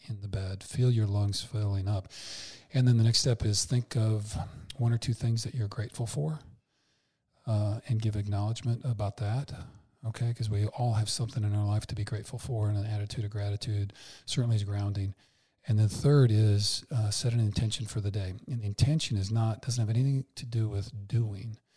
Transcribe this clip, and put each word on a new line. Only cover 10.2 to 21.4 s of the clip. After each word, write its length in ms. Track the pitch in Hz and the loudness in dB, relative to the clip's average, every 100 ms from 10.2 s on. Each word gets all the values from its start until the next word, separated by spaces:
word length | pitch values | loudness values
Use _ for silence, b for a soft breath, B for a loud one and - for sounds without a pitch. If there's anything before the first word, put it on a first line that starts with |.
| 120 | -2
'Cause 160 | 120 113 | -2 -2
we 160 | 104 104 | 0 0
all 280 | - 123 110 | 0 0 0
have 140 | 107 | 0
something 340 | - 113 - | -2 -2 -2
in 100 | 107 | 0
our 100 | 104 104 | 0 2
life 200 | 104 - | 0 -2
to 80 | 107 | -6
be 80 | |
grateful 360 | 104 107 - - | -4 -6 -8 -10
for, 300 | - 117 104 | -6 -2 0
and 80 | 104 | 0
an 100 | 107 | -2
attitude 360 | 107 104 - | -4 -4 -4
of 60 | 104 | -4
gratitude 640 | 104 101 101 - 104 98 B B B - | -4 -2 -2 -2 -2 -2 B B B -6
certainly 300 | - 120 113 | -2 2 2
is 80 | |
grounding. 500 | 101 101 101 98 98 - b b b b - | 2 -2 -2 -2 -4 -6 b b b b 0
And 100 | 107 | 4
then 120 | 107 | 4
third 420 | - 143 147 127 | 4 6 8 8
is, 520 | 107 107 101 104 - - | 8 6 6 2 -2 -4
uh, 220 | 120 107 | 0 0
set 220 | - 123 | 0 0
an 60 | 117 | 2
intention 460 | 107 - 107 - 104 | 2 2 0 -2 -4
for 160 | 110 | -4
the 80 | 101 | -2
day. 220 | 101 92 92 - | -2 -4 -6 -6
And 140 | 123 | -4
the 40 | 104 | -4
intention 500 | 101 135 156 - 104 | 2 4 4 0 0
is 140 | 95 | 0
not, 300 | 113 110 110 | 2 0 0
doesn't 180 | - 120 | -4 -2
have 160 | 110 110 | 0 2
anything 300 | 135 139 - - | 2 2 -2 -10
to 100 | 120 | -6
do 200 | 117 110 | -2 -2
with 400 | 101 98 104 101 | -2 -6 -8 -2
doing. 500 | 117 110 98 | 0 0 -4